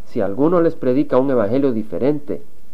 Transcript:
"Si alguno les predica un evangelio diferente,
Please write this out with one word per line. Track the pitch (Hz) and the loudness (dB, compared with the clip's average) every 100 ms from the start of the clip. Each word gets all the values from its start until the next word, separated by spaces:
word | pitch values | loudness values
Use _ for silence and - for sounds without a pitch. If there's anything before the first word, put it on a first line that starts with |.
"Si | - 120 | -6 -4
alguno | 98 101 151 180 | -2 0 2 4
les | 165 - | 2 0
predica | 127 127 147 127 | 0 0 2 2
un | 139 | 2
evangelio | 127 101 131 139 | 2 2 2 0
diferente, | 110 107 85 135 147 - 85 - - - | 0 -2 -2 0 0 -4 -6 -6 -6 -6